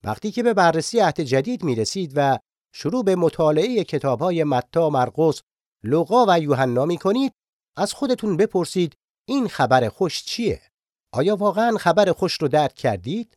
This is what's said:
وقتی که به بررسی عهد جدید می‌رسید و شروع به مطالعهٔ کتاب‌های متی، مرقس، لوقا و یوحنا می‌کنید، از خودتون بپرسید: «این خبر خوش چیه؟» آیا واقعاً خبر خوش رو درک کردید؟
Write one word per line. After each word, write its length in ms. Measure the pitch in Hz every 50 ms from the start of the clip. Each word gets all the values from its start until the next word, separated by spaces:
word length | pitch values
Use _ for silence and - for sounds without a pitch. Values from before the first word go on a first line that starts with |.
| -
وقتی 260 | 104 110 - - 214
که 120 | - 240
به 120 | 240 233 220
بررسی 460 | 196 180 170 156 165 156 - - 233
عهد 200 | 202 165 143 -
جدید 440 | 160 123 127 135 - 226 247 - -
می‌رسید 480 | 156 123 110 110 - - 196 180 147 131
و 240 | 143 139 139 131 110 _ _ _ _ _ _ _
شروع 300 | - - 143 190 254 240
به 120 | 196 185
مطالعهٔ 680 | 180 170 156 - - 160 151 156 156 180 247 247 214 170
کتاب‌های 600 | - - 143 127 139 127 110 160 185 180 165 156
متی، 440 | 147 139 123 - _ - 165 170 156
مرقس، 520 | 147 131 127 120 - - 160 160 - - _ _ _ _ _ _ _ _ -
لوقا 420 | 110 135 160 165 151 208 254 240 202
و 100 | 180 170
یوحنا 460 | 156 143 139 123 135 127 120 123 139
می‌کنید، 480 | 165 175 165 - 190 208 254 269 254 _ _ _ _ _ _ _ _ _
از 160 | - 185 202
خودتون 440 | - - 285 254 254 240 - 208 190
بپرسید: 580 | 156 208 214 - 190 170 - - 185 175 156 _ _ _ _ _ _ _ -
«این 200 | 254 277 247 190
خبر 400 | - - 139 110 127 127 120 107
خوش 360 | - - 190 170 - - -
چیه؟» 380 | - - - 240 196 87 - _ _ _ _ _ _ _ _ _ _
آیا 240 | - 120 147 190 214
واقعاً 400 | 185 208 208 175 208 226 240 226 208
خبر 340 | - 175 160 190 208 185
خوش 200 | 165 - - 170
رو 160 | - - 156 139
درک 260 | 127 151 147 135 -
کردید؟ 600 | - - 131 107 95 90 117 170 226 233 _ _